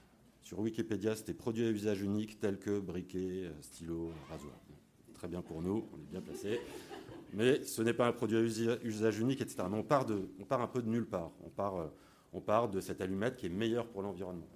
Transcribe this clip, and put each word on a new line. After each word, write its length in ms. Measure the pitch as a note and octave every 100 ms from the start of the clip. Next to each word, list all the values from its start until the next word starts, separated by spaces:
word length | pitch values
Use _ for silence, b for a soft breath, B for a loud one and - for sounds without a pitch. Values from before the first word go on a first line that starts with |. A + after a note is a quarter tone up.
| B B - -
sur 180 | - F2
Wikipédia, 560 | A2 A2 A2 G2+ G#2+ A2
c'était 180 | G#2+
produits 320 | E2+ - A2+ A2+
à 60 |
usage 300 | G#2+ G#2 G2+
unique 360 | G2 G#2 G#2+ -
tels 200 | G#2+ G2
que 200 | - G#2
briquet, 640 | F#2 F2+ F2 F#2 F#2 F#2 F2+
euh, 160 | D2+
stylo, 480 | D2+ - E2 E2 E2 D#2+ D2
rasoir. 240 | D#2+ C#2+ - -
Bon, 60 | - - _ - -
très 120 | F2+
bien 140 | F2
pour 220 | E2+ D#2+
nous, 240 | F2 G#2+ A2
on 60 | D#2
est 140 | D2
bien 100 | F2
placés. 400 | D2+ D2 G2 A#2+ - B B B B - -
Mais 300 | G2 A#2+ D3+
ce 180 | D#3+ -
n'est 140 | A2+ A#2
pas 120 | A#2+
un 40 |
produit 260 | A#2+ A2+ A2+
à 40 |
usi-, 360 | A2+ A2 A#2 A#2+
usage 340 | A#2+ G#2+ A2 G#2
unique, 240 | A#2 C3+
et 60 | A#2
cetera. 200 | - F#2
Mais 80 | G#2+
on 60 |
part 220 | A2 C#3+ A2+
de, 240 | G#2 F#2 -
on 60 | G2+
part 160 | C3
un 60 | A#2
peu 160 | B2+
de 40 | A2+
nulle 200 | A#2 A2
part. 240 | F#2+ E2 -
On 60 | D#2+
part, 280 | - G2 F#2
euh, 100 | D#3 B B B B
on 100 | F#2+
part 280 | - G#2+ A#2+
de 100 | F#2+
cette 220 | F2+ F2
allumette 360 | F#2+ F#2+ A2+ C3
qui 100 | F#2
est 20 |
meilleure 380 | F2+ A2+ A#2 A#2
pour 160 | G2
l'environnement, 440 | G2 F2+ F#2 F2+ D#2